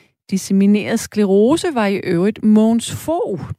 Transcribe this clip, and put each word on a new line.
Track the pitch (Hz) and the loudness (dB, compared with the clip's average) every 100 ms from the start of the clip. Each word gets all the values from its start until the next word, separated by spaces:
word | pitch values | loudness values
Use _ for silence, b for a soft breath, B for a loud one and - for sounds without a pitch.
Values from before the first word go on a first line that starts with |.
| b b - | b b -6
dissemineret | 190 - 196 196 208 113 226 | -6 0 2 4 2 0 -4
sklerose | - 208 202 196 226 330 359 247 | -4 -2 2 4 4 2 0 -2
var | 202 | -2
i | 196 | -2
øvrigt | - 165 202 - | -2 -2 -2 0
Mogens | 214 214 220 233 - | 2 4 4 0 -4
Fogh, | - - 339 - 175 131 | -8 -4 -4 -4 -8 -10